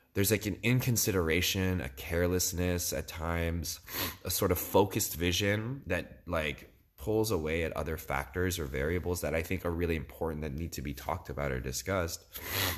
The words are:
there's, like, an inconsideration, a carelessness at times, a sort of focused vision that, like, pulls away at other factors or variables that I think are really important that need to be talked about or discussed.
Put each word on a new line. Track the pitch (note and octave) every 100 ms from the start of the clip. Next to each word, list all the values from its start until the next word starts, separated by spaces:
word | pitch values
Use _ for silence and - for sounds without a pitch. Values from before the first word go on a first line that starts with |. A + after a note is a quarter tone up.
| _
there's, | - G2+
like, | G#2+ G#2+
an | -
inconsideration, | A2+ B2 B2+ A2+ - F#2+ E2 E2 F2 G2 F#2 F#2
a | B1+
carelessness | - - E2 F2+ F2+ - F2 F2+ F2 -
at | - F2
times, | E2+ E2 E2+ E2+ E2+ D2 - - - - -
a | -
sort | - G2
of | F2+
focused | - F#2+ G2+ A2 -
vision | D#2+ F2 F2+ G2+ G#2 A2+ C3+ -
that, | F2+ - - -
like, | E2+ D2+ C#2+ - - _ -
pulls | - A2 A2
away | F#2 D2+ E2
at | D#2+ -
other | D#2 D#2
factors | - C2+ - F2 F#2 F2
or | C#2+
variables | C2+ C#2+ F2 E2 F2
that | D2+
I | D#2+
think | E2 F2+
are | F2
really | E2+ E2+ D#2+
important | C2+ - E2 D2+
that | D2+
need | C#2 E2+
to | -
be | C2+
talked | C#2+ - F2 -
about | C#2 C#2+
or | B1+
discussed. | B1+ C2 - F#2+ E2 - - - - - F#2+